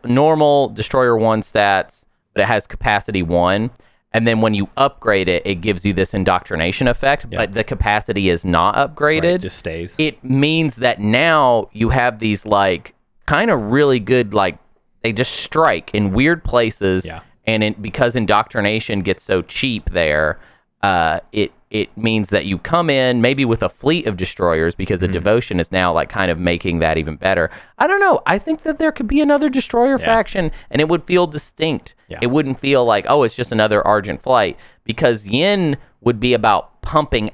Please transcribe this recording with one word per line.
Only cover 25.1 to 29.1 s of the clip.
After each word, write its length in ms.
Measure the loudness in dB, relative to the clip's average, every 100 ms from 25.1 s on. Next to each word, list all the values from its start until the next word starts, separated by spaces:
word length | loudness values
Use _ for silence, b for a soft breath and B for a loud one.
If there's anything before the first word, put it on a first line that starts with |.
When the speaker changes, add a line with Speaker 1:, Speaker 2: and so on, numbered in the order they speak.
Speaker 1:
devotion 460 | -2 0 0 0 -4
is 120 | -2
now, 220 | 0 0
like, 160 | 0 -2
kind 220 | -2 -2
of 80 | 0
making 400 | -2 -2 -2 0
that 180 | 0 0
even 180 | -4 -4
better. 360 | 0 0 -2 B B -2
I 80 | 0
don't 140 | 2
know. 220 | 2 2 0
I 140 | -2
think 240 | -2 -6
that 160 | -4 -2
there 120 | -2
could 160 | -2
be 140 | -2